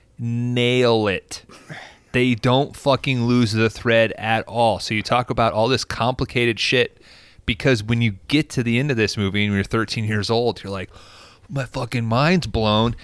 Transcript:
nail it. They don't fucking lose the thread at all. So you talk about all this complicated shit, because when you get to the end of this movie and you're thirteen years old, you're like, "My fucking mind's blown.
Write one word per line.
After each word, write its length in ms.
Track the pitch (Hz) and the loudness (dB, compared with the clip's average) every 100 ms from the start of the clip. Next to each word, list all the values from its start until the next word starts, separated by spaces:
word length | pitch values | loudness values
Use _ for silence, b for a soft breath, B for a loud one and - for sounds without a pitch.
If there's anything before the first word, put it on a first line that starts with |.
| b - | b -8
nail 880 | 117 117 123 123 120 123 123 113 104 | -4 -2 -2 0 2 4 4 4 0
it. 360 | 90 - - - B B B B B _ | -2 -6 -18 -18 B B B B B _
They 240 | 127 127 117 | 0 2 2
don't 400 | 127 127 143 - | 2 2 0 -4
fucking 500 | 143 131 - 127 117 | 0 0 0 0 2
lose 260 | 123 117 | 2 2
the 160 | 110 110 | 2 0
thread 420 | - 120 113 113 | 0 2 4 2
at 340 | - 110 113 - | 0 -2 -2 -2
all. 320 | 107 117 98 | 0 0 0
So 140 | - | -2
you 80 | 107 | -4
talk 280 | - 123 120 | 0 -2 0
about 220 | 120 113 | 0 0
all 140 | 98 113 | 2 2
this 160 | 131 | 0
complicated 760 | - - 117 127 131 123 120 110 | -2 -4 -2 -2 -4 0 0 0
shit, 420 | - 127 120 - B B B B - | 0 2 0 -4 B B B B -6
because 380 | - 139 120 | 0 2 0
when 180 | 107 117 | 0 0
you 160 | 117 95 - | 0 -2 -2
get 220 | 143 151 | -2 0
to 120 | - | -2
the 140 | 117 117 | 0 0
end 120 | 147 | 0
of 60 | 117 | 0
this 200 | 104 - | 0 0
movie 260 | 98 101 104 | -2 0 0
and 80 | |
you're 100 | 101 | 0
thirteen 420 | 95 113 107 - 107 | 0 -2 -2 -4 -4
years 240 | 107 95 | -2 0
old, 320 | 117 120 - | 0 0 -4
you're 80 | 98 | -8
like, 200 | 95 92 B B B B B - | -10 -10 B B B B B -10
"My 160 | 139 123 | -8 -6
fucking 400 | 135 117 123 113 | -6 -4 -4 0
mind's 420 | 117 151 185 120 | 2 4 2 0
blown. 480 | 113 107 107 117 117 | 0 2 4 2 -2